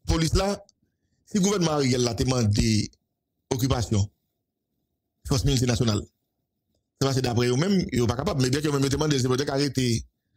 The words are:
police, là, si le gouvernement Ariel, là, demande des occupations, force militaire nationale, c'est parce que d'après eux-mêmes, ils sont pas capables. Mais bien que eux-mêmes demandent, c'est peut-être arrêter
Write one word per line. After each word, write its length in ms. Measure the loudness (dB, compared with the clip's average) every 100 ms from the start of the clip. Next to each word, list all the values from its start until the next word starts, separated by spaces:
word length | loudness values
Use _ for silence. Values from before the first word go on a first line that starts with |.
| -2
police, 280 | 0 0
là, 300 | 0 0 -4 -10 _ _ _ _ _ _
si 100 | 0
le 60 |
gouvernement 300 | 2 2 0
Ariel, 300 | 0 0 2
là, 120 | 0
demande 340 | 0 0 2 2
des 420 | 2 2 0 -2 _ _ _ _ _ -6
occupations, 600 | -2 0 -2 0 -2 -2 _ _ _ _ _ _ _ _ _ _ _ -4
force 180 | 0
militaire 240 | 2 2 0
nationale, 320 | 0 2 0 -4 _ _ _ _ _ _ _ _ -4
c'est 80 | -2
parce 100 | 0
que 40 |
d'après 280 | 0 0 2
eux-mêmes, 360 | 0 0 0 0
ils 60 | -2
sont 80 | -2
pas 100 | -2
capables. 260 | -2 0
Mais 80 | 0
bien 100 | 0
que 80 | -2
eux-mêmes 200 | 0 0
demandent, 240 | 0 0
c'est 160 | 0 0
peut-être 220 | -2 -2
arrêter 560 | -2 -2 -2 -2 -2 -6 _ _